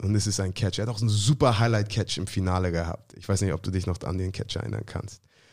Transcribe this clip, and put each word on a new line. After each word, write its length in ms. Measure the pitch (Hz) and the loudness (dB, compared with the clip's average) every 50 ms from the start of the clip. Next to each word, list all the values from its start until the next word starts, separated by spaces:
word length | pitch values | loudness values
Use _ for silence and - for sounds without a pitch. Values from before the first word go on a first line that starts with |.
und 140 | - 95 107 | 0 2 2
es 100 | 104 92 | 2 2
ist 140 | 104 92 - | 0 0 0
ein 160 | 95 92 92 | -2 -2 -2
Catch. 240 | - 107 92 - - | 0 -2 0 0 -2
Er 80 | 104 | -4
hat 80 | - - | -4 -2
auch 60 | 104 | 0
ein 80 | 120 110 | 0 2
super 500 | 104 104 98 127 151 - 147 127 113 101 | 2 4 4 4 4 6 6 4 6 6
Highlight-Catch 580 | 117 117 113 104 104 104 - 117 98 - - | 4 4 4 2 2 0 0 -2 -2 -2 -2
im 80 | - 92 | -4 -4
Finale 460 | - - 95 92 92 90 92 92 90 | -4 -2 0 0 2 2 2 2 2
gehabt. 420 | 85 82 85 85 - - - _ - | 0 0 -2 -2 -6 -8 -12 _ -20
Ich 140 | - - - | -12 -2 -2
weiß 120 | 98 92 | 0 2
nicht, 120 | 101 95 73 | 2 0 -2
ob 80 | - | -2
du 80 | - 95 | -4 -2
dich 160 | 92 92 90 | -2 -2 0
noch 160 | 92 87 - | -2 -4 -4
an 160 | - - 92 | -4 -4 -4
den 140 | 92 92 92 | -2 -2 -4
Catch 240 | 92 - - - - | -4 -6 -8 -6 -6
erinnern 280 | - - - 101 - - | -6 -6 -6 -6 -6 -8
kannst. 340 | - - - - 101 - - _ _ _ _ _ _ | -6 -8 -8 -8 -8 -14 -18 _ _ _ _ _ _